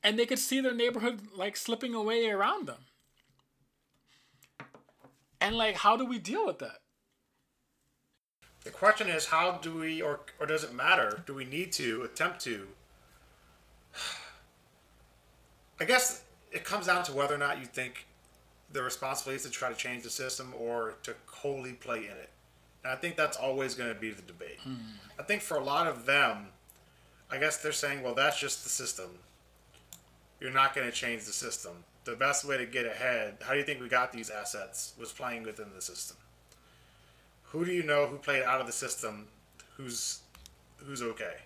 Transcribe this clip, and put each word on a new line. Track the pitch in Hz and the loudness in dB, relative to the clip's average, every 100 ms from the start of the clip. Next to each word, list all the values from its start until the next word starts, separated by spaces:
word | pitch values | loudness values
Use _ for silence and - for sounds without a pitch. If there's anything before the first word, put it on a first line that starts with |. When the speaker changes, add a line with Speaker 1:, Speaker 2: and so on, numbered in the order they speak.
Speaker 1:
And | 208 220 | 4 4
they | 233 | 2
could | 262 | 2
see | - 262 | 2 2
their | 262 | 2
neighborhood, | 233 240 240 233 226 202 - | 2 2 2 0 -2 -10 -4
like, | 196 202 | -4 -4
slipping | - 226 262 | -2 -2 -2
away | 233 214 233 226 | -2 2 2 2
around | 202 208 392 220 | 4 4 2 -2
them. | 120 - _ _ _ _ _ _ _ _ _ _ _ _ _ _ _ - _ - - _ _ - _ _ _ | -10 -14 _ _ _ _ _ _ _ _ _ _ _ _ _ _ _ -20 _ -20 -20 _ _ -20 _ _ _
And, | 196 226 | 2 4
like, | 220 185 | 2 6
how | 208 226 | 6 6
do | 247 | 4
we | 240 | -2
deal | 180 320 415 | -2 0 0
with | - | -2
that? | 120 - _ _ _ _ _ _ _ _ _ _ _ _ _ _ _ _ - _ - | -8 -12 _ _ _ _ _ _ _ _ _ _ _ _ _ _ _ _ -20 _ -16
Speaker 2:
The | |
question | - 196 214 208 | 6 6 8 4
is, | 160 156 | 2 4
how | 160 180 | 4 4
do | 180 160 | 2 -4
we, | 165 160 160 | -4 -2 0
or, | 151 143 - - | 0 -2 -6 -6
or | 147 | 0
does | 156 | 0
it | 147 | 0
matter? | 123 143 214 110 104 170 | 0 6 6 6 0 -8
Do | |
we | 139 127 | -8 -6
need | 147 180 | -4 -2
to | - 131 113 | -2 0 0
attempt | 120 - 170 180 | -4 -2 -2 -2
to? | 131 107 95 90 - - - - - - - - _ - _ | -6 -6 -8 -18 -20 -20 -20 -20 -20 -20 -20 -20 _ -20 _
<sighs> | - - - - - - _ _ _ _ _ - _ _ _ _ _ _ - | -10 -8 -8 -14 -20 -20 _ _ _ _ _ -20 _ _ _ _ _ _ -6
I | 175 | 4
guess | 254 247 - - - - | 6 6 -2 -14 -20 -10
it | 175 - | -8 -2
comes | 202 180 | -2 4
down | 180 175 | 4 4
to | |
whether | 139 143 | 2 2
or | 147 | 4
not | 143 131 | 2 0
you | 123 | -6
think | - 127 - - - - - - _ _ | -6 -6 -8 -18 -20 -20 -20 -20 _ _
the | 139 | -4
responsibility | 127 - 131 135 - 135 | -2 -2 -4 -4 -4 -6
is | |
to | 131 | -6
try | 117 127 | -4 -4
to | 113 | -2
change | 127 123 | -4 -4
the | 117 | -6
system | - 131 131 127 127 | -6 -4 -6 -8 -6
or | 117 117 113 110 | -2 0 -2 -6
to | - 117 - | -10 -12 -14
wholly | - 143 139 127 | -8 -4 -4 -6
play | 123 - 117 | -10 -6 -4
in | 104 | -4
it. | 95 - - - - - - | -12 -16 -20 -20 -20 -20 -10
And | 127 | -6
I | 131 | -2
think | 170 170 | -2 0
that's | 151 - | 0 2
always | 135 135 135 117 | 0 0 -2 -2
gonna | 120 107 | -4 -4
be | 110 | -6
the | 101 | -8
debate. | 87 85 85 - | -14 -14 -14 -12
Speaker 1:
Hmm. | 135 127 110 104 - - | -10 -10 -10 -16 -18 -14
Speaker 2:
I | |
think | - 202 | -4 -2
for | - 156 | 0 -2
a | |
lot | 135 147 170 | 2 2 2
of | 127 117 | 0 4
them, | 143 131 104 101 - _ - - - - - - | 6 6 2 -8 -18 _ -20 -20 -20 -20 -20 -8
I | 139 | 0
guess | 151 147 | 2 2
they're | 151 | -2
saying, | 147 147 139 | -2 -2 -2
"Well, | 127 | -2
that's | 120 143 - | 4 4 4
just | 135 - | -2 -4
the | - | -2
system. | - 120 - 92 90 - - _ _ - - - - - - - - | -4 -2 -6 -8 -14 -20 -20 _ _ -20 -20 -20 -20 -20 -20 -20 -10
You're | 131 | 0
not | 135 135 139 | 6 6 4
gonna | 123 | -2
change | 117 123 117 104 | -2 -2 -2 -4
the | |
system. | 101 113 - 98 87 - _ - | -6 -4 -6 -8 -12 -18 _ -8
The | 117 | 2
best | 139 139 143 | 4 4 2
way | 135 | 0
to | 120 | 0
get | 123 117 | -2 -2
ahead, | 104 127 120 107 101 | 0 0 2 0 -6
how | - | 0
do | 139 | 0
you | 139 | 2
think | 139 | -4
we | 123 | 2
got | 123 123 | 2 2
these | 117 110 | -2 -8
assets, | 104 101 104 95 - - - | -6 -6 -6 -8 -8 -8 -10
was | 113 | -14
playing | - 127 117 | -6 -6 -4
within | 110 107 104 | -8 -10 -12
the | 95 | -10
system. | 87 90 - - - - _ - - - - - - - - _ - | -10 -8 -10 -12 -20 -20 _ -20 -20 -20 -20 -20 -20 -20 -20 _ -8
Who | 151 175 | -2 0
do | |
you | 175 | 2
know | 156 147 143 | 4 6 4
who | 143 | 2
played | - 139 | 0 2
out | 127 131 | 4 2
of | 120 | 2
the | |
system | 117 127 - 113 104 104 - _ - - - | -2 -2 -2 -4 -6 -14 -20 _ -20 -20 -14
who's, | 131 117 - - - - - - - - | -8 -4 -4 -6 -10 -20 -20 -20 -20 -20
who's | 139 127 | -12 -6
okay?" | 120 107 104 - | -4 -4 -8 -8